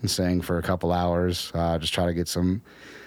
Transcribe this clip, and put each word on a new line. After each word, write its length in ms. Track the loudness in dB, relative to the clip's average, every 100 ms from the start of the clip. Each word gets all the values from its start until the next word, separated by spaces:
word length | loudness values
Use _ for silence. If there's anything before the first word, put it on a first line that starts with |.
and 100 | -2
sing 300 | 0 2 2
for 160 | 0 -2
a 60 |
couple 300 | 0 0 2
hours, 600 | 2 2 2 0 -2 -4
uh, 220 | -2 0 0
just 140 | 0
try 140 | 0 0
to 80 |
get 120 | 0 -2
some, 360 | 0 0 0 -6 -20 -20 -20